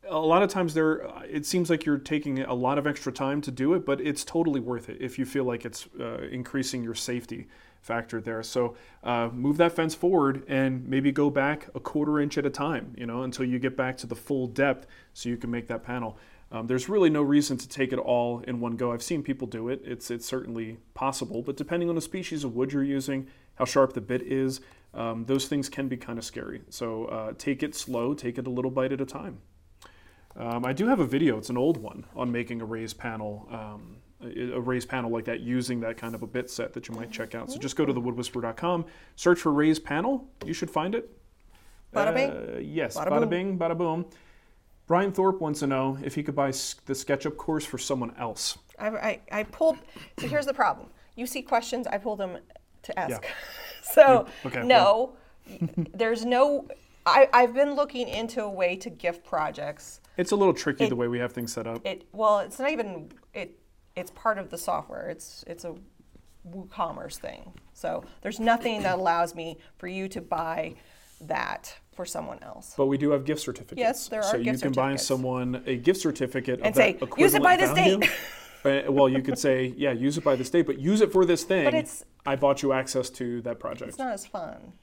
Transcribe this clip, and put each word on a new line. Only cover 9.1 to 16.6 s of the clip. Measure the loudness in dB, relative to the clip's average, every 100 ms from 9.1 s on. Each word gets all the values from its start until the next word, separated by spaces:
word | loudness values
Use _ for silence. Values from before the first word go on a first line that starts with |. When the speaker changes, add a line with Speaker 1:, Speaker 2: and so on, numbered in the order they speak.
| 0 0
Speaker 1:
move | 0 0 4
that | 4
fence | 4 -2
forward | 0 2 4 4 0 -2
and | 0 2 0 -2
maybe | 2 2
go | 4 2
back | 2 0 -2 -6 -10
a |
quarter | -4 -2 2 2
inch | 0 0
at | -2
a |
time, | -2 -2 -2 -6 -10
you | -6
know, | -4
until | -6 -4 -2
you | 0
get | 0 0
back | -4 -4
to | -8
the | -12
full | -4 -2 -2
depth | 2 2 2 -4 -20 -20
so | -10 -6
you | -4
can | -4
make | -6 -4
that | -8
panel. | -6 -6 -6 -10 -20 -20 -12
Um, | -8